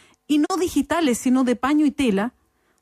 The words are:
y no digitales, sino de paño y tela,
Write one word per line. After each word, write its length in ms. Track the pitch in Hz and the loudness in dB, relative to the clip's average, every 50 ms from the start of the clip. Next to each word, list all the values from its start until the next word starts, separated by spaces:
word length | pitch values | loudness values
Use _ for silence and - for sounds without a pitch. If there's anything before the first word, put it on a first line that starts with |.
| _ _ _ _ _ | _ _ _ _ _
y 120 | - 294 302 | -2 0 0
no 180 | 294 - 381 320 | 0 0 -2 -2
digitales, 580 | 370 330 - 294 - - 302 339 330 262 233 | -2 -2 0 -2 -2 0 0 0 0 0 0
sino 280 | - - 262 254 262 262 | 0 0 0 0 2 2
de 100 | 247 247 | 0 -2
paño 300 | - - 269 302 302 302 | -2 0 0 2 2 2
y 60 | 277 | 0
tela, 420 | - - 277 240 190 190 208 254 _ _ _ _ _ _ _ _ _ _ | 0 0 -2 0 0 0 -2 -4 _ _ _ _ _ _ _ _ _ _